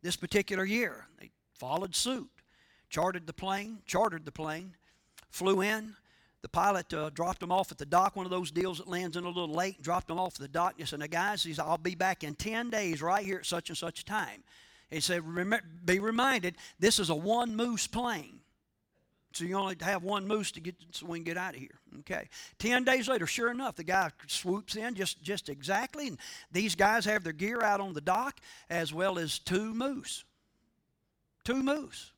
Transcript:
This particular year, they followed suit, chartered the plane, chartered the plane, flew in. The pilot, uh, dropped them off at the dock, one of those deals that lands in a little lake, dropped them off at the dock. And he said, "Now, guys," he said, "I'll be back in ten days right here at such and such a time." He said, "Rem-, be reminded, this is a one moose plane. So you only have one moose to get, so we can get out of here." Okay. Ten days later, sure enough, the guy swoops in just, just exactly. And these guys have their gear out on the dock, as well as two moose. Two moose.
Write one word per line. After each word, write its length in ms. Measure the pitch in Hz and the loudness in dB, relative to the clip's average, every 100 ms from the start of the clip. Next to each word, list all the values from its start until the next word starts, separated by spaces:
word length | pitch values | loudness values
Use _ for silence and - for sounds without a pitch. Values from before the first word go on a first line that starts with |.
This 160 | 170 175 | -4 -4
particular 480 | 185 208 196 190 | 0 0 2 -2
year, 420 | 190 220 226 110 - - | 0 0 0 -4 -16 -20
they 100 | - _ _ | -20 _ _
followed 400 | _ 127 156 190 | _ -4 -2 -2
suit, 360 | - 240 254 135 _ _ _ _ _ _ | -2 0 -2 -6 _ _ _ _ _ _
chartered 360 | - 175 180 165 | 0 0 0 -8
the 60 | |
plane, 500 | 156 190 196 214 220 - | -8 -4 -4 -4 -12 -4
chartered 380 | 180 214 165 | 4 4 2
the 80 | 151 | -10
plane, 420 | 131 156 156 185 175 _ _ _ - - | -6 -4 -4 -8 -18 _ _ _ -20 -16
flew 300 | - 185 190 | 0 4 6
in. 340 | 202 220 220 208 _ _ _ _ | 4 2 -2 -14 _ _ _ _
The 80 | - | -2
pilot, 440 | 170 190 196 165 | 4 6 4 0
uh, 180 | 160 151 | -4 -4
dropped 280 | 147 170 180 | -2 -2 -2
them 140 | 180 | 2
off 180 | 180 185 | 2 2
at 80 | 156 | -4
the 80 | 143 | 4
dock, 300 | 170 196 196 | 6 6 2
one 100 | 185 | -2
of 40 | |
those 200 | 185 175 | -2 0
deals 280 | 151 185 165 | 0 0 -2
that 100 | 185 | -4
lands 280 | 180 180 165 | -4 -2 -4
in 60 | |
a 60 | 175 | -4
little 260 | 175 170 | -2 -2
lake, 260 | 156 190 190 | 0 -2 -2
dropped 280 | 147 175 - | 0 0 0
them 100 | 165 | -2
off 160 | 185 | -2
at 60 | - | -4
the 80 | 139 | -6
dock. 240 | 147 180 | 0 0
And 80 | - | 0
he 60 | 151 | -8
said, 120 | 147 | -6
"Now, 80 | 151 | -2
guys," 380 | 165 196 208 | 0 0 0
he 100 | 165 | -2
said, 120 | 151 156 | -2 0
"I'll 120 | 160 | 0
be 160 | 165 | 0
back 300 | 180 185 185 | 0 0 0
in 100 | 151 | -4
ten 340 | 151 214 220 240 | -6 -4 -2 -2
days 320 | 220 196 160 | 0 0 0
right 240 | 160 196 | 2 2
here 140 | 190 190 | 2 -4
at 80 | - | -2
such 220 | 175 - | -4 -4
and 100 | 165 | -6
such 220 | 165 - | -6 -8
a 40 | |
time." 380 | - 208 156 104 - - - - _ | -4 -4 -4 -8 -20 -20 -20 -20 _
He 100 | 156 | -2
said, 220 | 147 175 160 | 0 0 -2
"Rem-, 540 | 170 185 226 175 160 | -4 0 0 -2 -8
be 160 | 175 185 | 2 4
reminded, 580 | 208 226 262 254 180 175 - - | 4 4 4 4 0 -6 -18 4
this 180 | 240 226 | 4 6
is 100 | 175 | 4
a 60 | |
one 400 | 156 175 233 240 | 2 2 2 2
moose 320 | 214 240 220 - | 0 0 0 -2
plane. 540 | 214 240 202 147 - _ _ _ _ _ _ _ _ _ | 0 0 -2 -6 -18 _ _ _ _ _ _ _ _ _
So 100 | - | -6
you 120 | 170 190 | -2 0
only 200 | 190 175 | 0 -2
have 220 | 160 196 | 0 0
one 260 | 175 202 190 | 0 -2 0
moose 220 | 208 196 | 0 0
to 80 | - | -6
get, 140 | 165 175 - | -10 -12 -12
so 160 | - 170 | -12 -8
we 100 | 170 | -6
can 80 | |
get 140 | 165 165 | -4 -4
out 160 | 185 | -6
of 60 | 127 | -8
here." 180 | 135 - _ - | -14 -18 _ -18
Okay. 280 | 147 - - - - - | -8 -8 -8 -14 -20 -4
Ten 260 | 214 247 | 2 4
days 240 | 254 262 233 | 6 4 4
later, 180 | 254 160 | 0 0
sure 240 | - 233 | 0 0
enough, 260 | 247 262 - | 0 -6 -6
the 80 | |
guy 260 | 160 190 175 - 147 | 2 2 2 -2 -6
swoops 500 | - 180 190 - 214 | -4 0 -2 -2 -6
in 180 | 226 | -4
just, 280 | 214 190 - | -2 -2 -4
just 260 | 156 196 - | -4 -6 -4
exactly. 600 | 143 143 196 262 302 285 | -8 0 0 0 -6 -6
And 100 | 160 - - - | -8 -12 -16 -4
these 240 | 175 214 | 0 0
guys 320 | 170 196 226 208 | 6 6 6 4
have 180 | 214 | 0
their 80 | 170 | 0
gear 300 | 156 196 233 | -2 -2 2
out 180 | 220 202 | 4 4
on 140 | 196 | 0
the 80 | 156 | -4
dock, 380 | 147 190 254 - - - - | 2 2 0 -6 -18 -20 -4
as 240 | 170 165 | -2 -2
well 260 | 156 190 180 | 0 0 2
as 200 | 160 - | -2 -4
two 340 | - 185 220 | 0 0 0
moose. 520 | 220 262 269 - - - _ _ _ _ _ _ _ _ _ _ _ | -2 -2 -2 -8 -10 -12 _ _ _ _ _ _ _ _ _ _ _
Two 180 | - 262 | -4 0
moose. 500 | 262 190 - - - | 0 0 -4 -14 -18